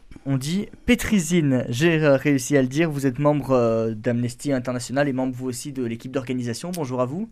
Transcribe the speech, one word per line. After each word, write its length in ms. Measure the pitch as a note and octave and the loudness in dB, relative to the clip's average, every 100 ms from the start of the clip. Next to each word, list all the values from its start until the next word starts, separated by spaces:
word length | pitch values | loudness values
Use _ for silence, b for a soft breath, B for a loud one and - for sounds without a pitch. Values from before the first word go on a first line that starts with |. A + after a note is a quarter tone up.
| - - | -10 -10
on 120 | C#3 C3+ | -2 -2
dit 300 | C#3+ F#3+ - - | 0 -4 -4 -4
Petrizine. 800 | - A#3+ - G#3+ D#3 F3 C#3+ B2+ - | 2 2 2 0 2 2 4 2 0
J'ai, 340 | B2 E3+ D#3 | 2 2 4
euh, 140 | D3+ | 4
réussi 400 | C3+ D3 C#3 B2+ | 4 4 0 2
à 60 | C#3+ | 2
le 80 | B2+ | 2
dire. 200 | C#3 E3+ | 2 0
Vous 180 | C#3+ C3+ | 0 0
êtes 120 | B2 | 2
membre, 320 | D3 D3 B2+ | 2 2 2
euh, 420 | C3 A#2 A2+ A2+ | 2 4 2 0
d'Amnesty 600 | A2 B2 A#2+ A#2+ - D3 | -2 -2 -2 -2 -4 -4
International 560 | C3 B2+ B2 B2 C3 D3 | -2 -4 -6 -4 0 0
et 20 | |
membre 240 | C3 C3 | 0 -2
vous 120 | B2 B2+ | -4 -6
aussi 260 | A#2+ D3 | -6 -8
de 100 | C3 | -6
l'équipe 300 | A#2 A2+ C3 | -6 -6 -6
d'organisation. 580 | C3+ B2 B2+ A#2+ A2+ F3 | -6 -4 -4 -4 -6 -8
Bonjour 280 | F3 C3 B2+ | -6 -4 -2
à 40 | |
vous. 240 | B2 E3+ A3+ | -2 -4 -10